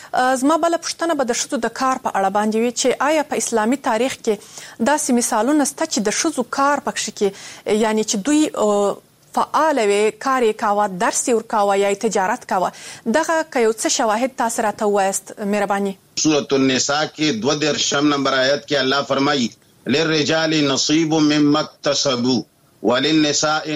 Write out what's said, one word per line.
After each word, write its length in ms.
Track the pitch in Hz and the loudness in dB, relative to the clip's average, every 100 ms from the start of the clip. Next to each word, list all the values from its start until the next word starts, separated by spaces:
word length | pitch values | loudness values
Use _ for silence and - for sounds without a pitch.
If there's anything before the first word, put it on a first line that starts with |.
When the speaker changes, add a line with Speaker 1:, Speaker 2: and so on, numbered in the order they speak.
| - - 254 262 | -6 0 0 2
Speaker 1:
زما 120 | 277 330 339 | 2 2 2
بله 80 | 330 | -2
پوښتنه 280 | - - 339 302 | -4 -4 -2 0
به 60 | |
د 80 | 240 233 | -2 -2
ښځو 160 | - 262 233 | -4 -4 -4
د 20 | - | -2
کار 160 | 269 262 | -2 -2
په 60 | - 196 | -2 0
اړه 120 | 196 208 | 0 2
باندې 200 | 214 214 | 0 0
وي 160 | 240 | 0
چې 160 | 240 254 - 269 | 0 0 0 0
آیا 140 | 311 285 | 0 0
په 40 | 262 | -2
اسلامي 400 | - 226 214 277 269 | -2 0 0 0 0
تاریخ 220 | 220 254 - | 0 -2 -4
کې 100 | 233 202 - - - - | -4 -4 -4 -20 -14 -4
داسې 260 | 233 294 285 240 | 0 0 0 0
مثالونه 420 | 233 226 240 302 | 0 0 2 2
شته 200 | 262 - 320 | 0 -2 -4
چې 60 | - | -2
د 120 | 208 - | -2 0
ښځو 220 | 330 285 233 - | -2 -2 -4 0
کار 180 | 277 277 226 | 0 0 -2
پکښې 260 | - - - | -6 -8 -2
کې، 100 | 196 196 - - - 214 | -2 -2 -16 -10 -2 0
یعنی 200 | 220 220 | 2 0
چې 120 | 214 208 262 | 0 -2 2
دوی، 140 | 302 311 - 208 202 202 - - _ _ 254 | 2 2 0 0 2 0 -2 -10 _ _ -4
فعاله 460 | - 247 311 277 208 | -2 0 2 2 2
وي، 160 | 202 214 214 | 2 2 0
کار 180 | 269 262 | -2 0
یې 120 | 226 214 | 0 0
کاوه، 240 | 214 208 208 185 | 0 2 0 0
درس 200 | 247 - - | -2 0 0
یې 60 | 226 | 0
ورکاوه 360 | 226 220 202 196 | 0 0 2 2
یا 120 | 202 | 2
یې 60 | 202 | 0
تجارت 400 | 226 202 185 247 - | -2 0 -2 -2 -2
کاوه. 200 | 196 175 - - - 226 294 | -2 -2 -6 -18 -10 -2 0
دغه 180 | 320 320 320 | 2 -2 -2
که 80 | 254 | 0
یو 80 | 220 | 0
څه 160 | 226 320 - | 0 -2 0
شواهد 340 | 226 214 262 - | 0 0 -2 -2
تاسې 200 | 233 240 214 | -4 -2 -4
راته 200 | - 214 | -2 0
ووایاست، 460 | 202 196 196 - - 202 | 2 0 -2 -8 -8 -4
مهرباني. 400 | 208 202 202 196 190 _ - | -2 0 -2 -4 -6 _ -4
Speaker 2:
سورة 260 | 156 147 - 135 | 0 0 0 0
النساء 460 | 135 127 - 147 147 | 2 0 0 -2 -4
کې 360 | - 156 117 | -2 -2 0
دوه 120 | 123 151 | -2 0
دېرشم 440 | 147 127 - 143 147 | 0 -2 -2 0 2
نمبر 180 | 143 135 135 | 2 0 2
آیت 240 | 131 143 - | 2 0 0
کې 100 | 139 | -2
الله 200 | 131 139 139 | 0 0 0
فرمایي: 380 | 135 139 147 113 - _ _ - | 0 0 0 -2 -6 _ _ -2
«للرجال 680 | 139 160 156 135 160 160 156 143 | 0 2 0 0 0 0 0 0
نصیب 460 | 131 - 151 160 | 0 0 2 2
مما 460 | 160 151 151 147 151 | 2 4 4 4 2
اکتسبوا 840 | 151 - 151 139 143 120 123 123 - _ _ - | -2 -4 -2 0 0 0 0 0 -2 _ _ -6
وللنساء 800 | 98 123 147 160 151 143 151 156 156 | 0 0 2 2 2 0 0 -2 -4